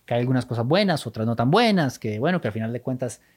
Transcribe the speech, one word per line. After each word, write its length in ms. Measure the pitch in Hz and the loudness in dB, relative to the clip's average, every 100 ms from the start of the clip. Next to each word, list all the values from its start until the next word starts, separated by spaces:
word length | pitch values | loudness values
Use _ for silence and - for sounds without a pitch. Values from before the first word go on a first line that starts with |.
| - | -4
que 80 | |
hay 80 | 120 | 0
algunas 240 | 123 131 123 | 2 0 0
cosas 200 | 117 117 | -2 2
buenas, 400 | 175 202 151 117 | 2 2 0 -4
otras 200 | 110 113 | -4 -2
no 100 | 117 | 0
tan 160 | 120 | 2
buenas, 480 | 202 233 196 139 - | 4 4 4 0 -2
que, 180 | 110 107 | -6 -2
bueno, 220 | 147 180 | 0 0
que 80 | 113 | -2
al 60 | |
final 180 | 110 113 | -4 -4
de 100 | 120 | -4
cuentas 400 | 131 127 123 - _ | -4 -4 -6 -8 _